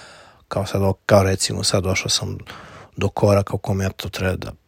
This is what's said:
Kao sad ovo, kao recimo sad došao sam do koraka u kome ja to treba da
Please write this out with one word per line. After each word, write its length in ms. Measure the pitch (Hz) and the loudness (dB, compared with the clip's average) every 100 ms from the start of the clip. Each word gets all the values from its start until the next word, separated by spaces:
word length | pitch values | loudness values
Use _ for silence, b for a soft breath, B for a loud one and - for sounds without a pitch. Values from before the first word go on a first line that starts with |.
| B B B B _ | B B B B _
Kao 180 | 101 98 | -6 -2
sad 160 | 98 | 0
ovo, 120 | 98 95 - | 0 0 4
kao 180 | 104 | 6
recimo 400 | 95 95 - 101 | 6 2 -2 -2
sad 200 | 95 101 | 0 0
došao 260 | 92 90 - | 0 -2 -2
sam 280 | - 95 98 - B B B B - | -2 -4 -8 -12 B B B B -4
do 120 | 98 | -4
koraka 440 | - 104 101 101 | 2 4 4 2
u 40 | 98 | -4
kome 260 | - 98 | -2 -2
ja 60 | 95 | -2
to 200 | - 98 | -4 -8
treba 260 | - 92 92 | -4 -4 -4
da 160 | - - | -8 -14